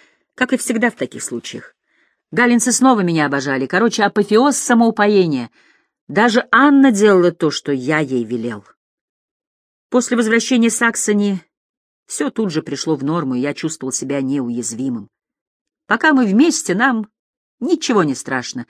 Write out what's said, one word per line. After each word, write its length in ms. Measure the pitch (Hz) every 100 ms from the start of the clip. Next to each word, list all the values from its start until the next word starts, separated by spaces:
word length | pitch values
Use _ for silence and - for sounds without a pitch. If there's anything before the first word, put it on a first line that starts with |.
| _ _ _
как 200 | - 254
и 20 | 254
всегда 340 | - 226 240
в 40 |
таких 280 | - 127 -
случаях. 540 | - 120 - - - _ _ _ _ _ _
Галлинцы 420 | 165 240 240 254
снова 280 | 226 262 226
меня 260 | 175 165 143
обожали. 400 | 139 135 135 131
Короче, 380 | 185 226 226
апофеоз 520 | 202 208 196 214 285 -
самоупоения. 920 | - 233 233 220 208 202 175 135 117 _ _ _ _ _ -
Даже 400 | 147 233 220 254
Анна 420 | 233 285 277 269
делала 380 | 202 208 185 175
то, 200 | 165 156
что 220 | - -
я 260 | 139 127 156
ей 260 | 143 127
велел. 400 | 110 120 117 107 - _ _ _ _ _ _ _ _ _ _ _ _
После 260 | 247 247 240
возвращения 540 | 220 226 226 254 226
Саксони 720 | 220 233 226 - 208 202 190 - _ _ _ _ _ -
всё 180 | - 151
тут 200 | - 208
же 120 | 151
пришло 320 | - 139 -
в 100 | 147
норму, 300 | 139 170 135 123
и 40 |
я 140 | 143
чувствовал 360 | 143 156 - 131
себя 300 | - 135 139
неуязвимым. 880 | 131 139 120 120 113 113 131 117 101 _ _ _ _ _ _ _ -
Пока 260 | 214 320
мы 140 | 277 220
вместе, 480 | 208 330 - -
нам 360 | 185 262 226 208 _ _ _ _ -
ничего 440 | 254 330 - 214
не 120 | 156
страшно. 520 | 127 - 131 120 123 117